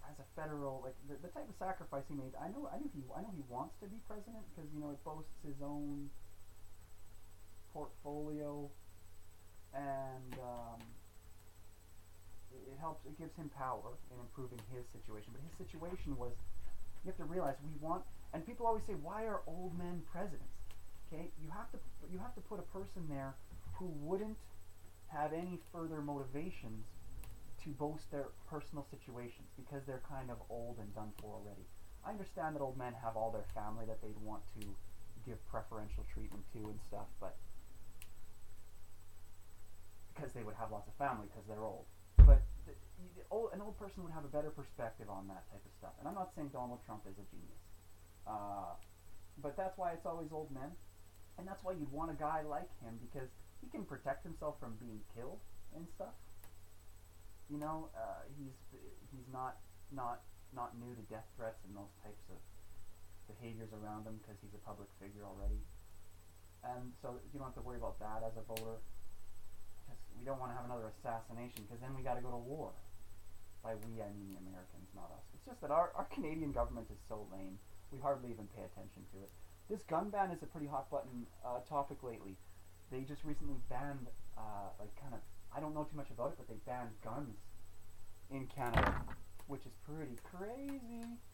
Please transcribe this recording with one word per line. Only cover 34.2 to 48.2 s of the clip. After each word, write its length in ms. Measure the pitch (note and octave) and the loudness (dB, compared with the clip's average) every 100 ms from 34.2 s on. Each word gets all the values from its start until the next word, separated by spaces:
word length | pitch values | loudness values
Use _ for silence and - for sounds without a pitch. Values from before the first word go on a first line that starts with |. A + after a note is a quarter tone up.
want 200 | A2 G#2+ - A#2 | 0 0 -2 -2
to 40 | G#2 G2+ - - - - - | -2 0 -2 -2 -4 -4 -4
give 200 | A2 - | -4 -2
preferential 560 | A2+ - G#2+ G#2+ - - | -2 -2 -2 0 0 2
treatment 320 | - - G#2 - | 0 0 0 -2
to 60 | A2+ G#2+ | -2 -2
and 100 | G#2+ - | -2 0
stuff, 200 | G2+ - - | 0 0 0
but, 160 | F#2+ - - - - - - - - - - - - - - - - - - - - - - - - - - - - - | 0 0 0 -2 -2 -4 -4 -4 -4 -2 -2 -2 -2 -2 -4 -4 -4 -4 -6 -6 -6 -6 -6 -6 -4 -4 -4 -6 -6 -4
'cause 160 | - | -4
they 120 | B2+ | -4
would 120 | G#2+ G#2 | -4 -2
have 160 | A2 | -2
lots 160 | G#2 - | -2 -4
of 60 | |
family 340 | - C#3 A#2 G2+ | 0 2 2 -4
'cause 160 | A2 G2+ | -8 -6
they're 180 | G#2+ A2 | -2 -2
old. 200 | F#2+ - - - - | -4 -10 -14 8 12
But 260 | - - - - - | 12 12 12 0 -4
the, 100 | C#3+ - - F3+ F3 | -8 -10 -8 -10 -10
the 80 | - | -2
old, 220 | G#3+ A3+ | 0 2
an 80 | F#3 | -2
old 180 | G#3 - | -4 -6
person 260 | G3+ G3 | -8 -8
would 100 | E3+ | -6
have 100 | D#3+ | -4
a 60 | D3 | -2
better 220 | D3 D3+ | 0 0
perspective 580 | D3 - - A2+ - G#2 | -4 -8 -4 -6 -4 -6
on 180 | G2 G2 | -6 -6
that 220 | F#2 - | -10 -10
type 140 | G2+ - | -12 -14
of 80 | |
stuff. 240 | - F#2 - | -14 -12 -8
And 80 | - | -6
I'm 80 | G3 | -4
not 180 | F#3 - | -4 -4
saying 140 | D3 | -4
Donald 300 | C3 B2 B2 - | -2 -4 -6 -8
Trump 180 | - G2+ | -8 -8
is 80 | F#2+ | -8
a 60 | |
genius. 420 | F#2+ - F2+ - - - - - - - | -8 -8 -8 -10 -10 -14 -12 -14 -16 -12